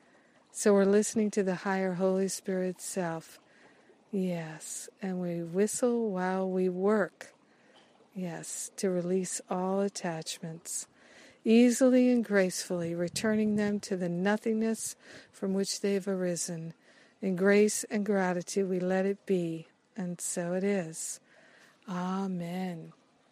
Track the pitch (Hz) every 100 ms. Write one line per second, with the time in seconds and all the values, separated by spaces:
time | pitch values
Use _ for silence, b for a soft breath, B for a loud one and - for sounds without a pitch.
0 | b b b b b - 214 202 196 202
1 | 214 226 214 214 190 180 202 190 190 175
2 | 190 190 190 - - 185 185 180 - -
3 | 175 165 - - _ b b b b b
4 | _ 202 185 170 160 156 - - - _
5 | 190 180 180 170 170 175 214 - 247 240
6 | 226 185 185 190 190 185 185 180 196 214
7 | 175 - - _ _ b b b b b
8 | _ 196 180 165 165 - - - 196 180
9 | 175 190 185 - - 185 185 196 202 -
10 | 180 160 160 - 170 160 - - - B
11 | B B B B - 226 247 240 262 254
12 | 247 247 220 202 185 - - 180 170 170
13 | 175 - 220 214 214 208 208 208 - 185
14 | 175 175 190 214 233 220 226 226 - -
15 | B B B - 196 190 196 - 202 196
16 | 190 190 180 170 - 170 165 - b b
17 | b b 196 180 190 202 214 - - 214
18 | 208 196 185 180 175 - 190 185 180 190
19 | 190 196 - 185 170 160 160 _ _ -
20 | 180 175 - - 175 185 196 202 160 160
21 | - - b b b b b b - 180
22 | 180 190 196 180 170 180 185 165 160 -
23 | _ _ _